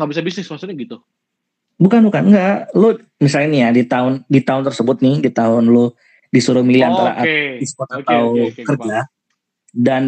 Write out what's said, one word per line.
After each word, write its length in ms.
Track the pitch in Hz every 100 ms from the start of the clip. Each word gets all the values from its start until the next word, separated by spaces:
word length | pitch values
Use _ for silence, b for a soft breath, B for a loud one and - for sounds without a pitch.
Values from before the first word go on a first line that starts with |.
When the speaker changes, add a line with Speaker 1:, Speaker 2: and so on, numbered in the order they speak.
Speaker 1:
nggak 100 | 147
bisa 80 | 151
bisnis, 240 | 165 180 170
maksudnya 240 | 147 190 156
gitu? 240 | 117 117 _ _ _ _ _ _ _ -
Speaker 2:
Bukan, 320 | 185 233 214
bukan, 240 | 156 185
enggak. 400 | 208 190 202 -
Lu 240 | 175 220 226 _ _
misalnya 280 | 143 147 151
nih 80 | 143
ya, 80 | 117
di 80 | 120
tahun, 280 | 123 127 127 135
di 160 | - 135
tahun 220 | 135 135
tersebut 320 | 135 - 117 127
nih, 120 | 131 147 131
di 20 |
tahun 340 | 120 113 117 117
lu 240 | 120 120 - _ _ _
disuruh 320 | 127 123 127
milih 180 | 175 131 123
Speaker 1:
Oh, 20 |
Speaker 2:
antara 240 | 113 120 -
Speaker 1:
oke. 160 | 160 151 143 123
Speaker 2:
e-sport 300 | 139 - 131
Speaker 1:
Oke, 80 | 135
Speaker 2:
atau 240 | 135 120 117
Speaker 1:
oke, 80 | 120 113
oke, 140 | 113
Speaker 2:
kerja. 160 | 117 135
Speaker 1:
paham. 260 | 113 110 135 _ _ _ _ _ _ 117
Speaker 2:
Dan 260 | 123 131